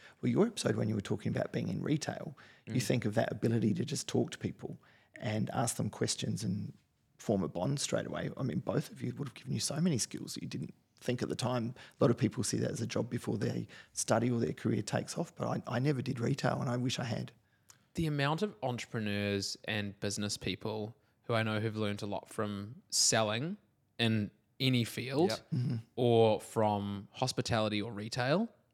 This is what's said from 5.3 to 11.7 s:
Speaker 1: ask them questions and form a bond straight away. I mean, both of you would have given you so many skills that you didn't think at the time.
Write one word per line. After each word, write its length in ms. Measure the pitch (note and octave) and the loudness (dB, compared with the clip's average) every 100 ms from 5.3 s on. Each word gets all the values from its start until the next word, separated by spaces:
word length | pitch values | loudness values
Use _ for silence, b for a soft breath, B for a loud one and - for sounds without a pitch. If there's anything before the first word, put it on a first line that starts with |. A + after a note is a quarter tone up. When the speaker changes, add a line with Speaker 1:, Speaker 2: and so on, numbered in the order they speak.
| A2 A2+ | -2 0
Speaker 1:
ask 240 | - A#2+ - | 0 0 0
them 120 | A2 | -2
questions 520 | - A#2 - A2 A2+ | 0 -2 0 -2 -2
and 300 | A2+ G#2 G#2 - _ _ _ - | -2 -2 -4 -12 _ _ _ -8
form 260 | - G2+ | 0 2
a 40 | D2+ | 2
bond 320 | E2+ A#2+ C#3+ | 0 0 0
straight 280 | - - - | 0 -2 -2
away. 240 | - - - | -4 -4 -4
I 60 | |
mean, 160 | C#3 - | -2 -2
both 300 | - G2 - | 0 0 0
of 100 | B2+ | -4
you 120 | A#2+ | -6
would 140 | - C3+ | -4 -8
have 60 | - | -8
given 180 | C3 | -4
you 60 | B2 | -2
so 200 | - - | -2 2
many 200 | F3+ A#2+ | 2 2
skills 340 | - - - | 0 -6 -8
that 80 | - | -8
you 60 | - | -6
didn't 240 | B2+ - - _ - | -6 -8 -12 _ -10
think 220 | - B2 | -4 -2
at 80 | - | -2
the 60 | - | -2
time. 400 | B2 B2+ A2+ | 0 0 -2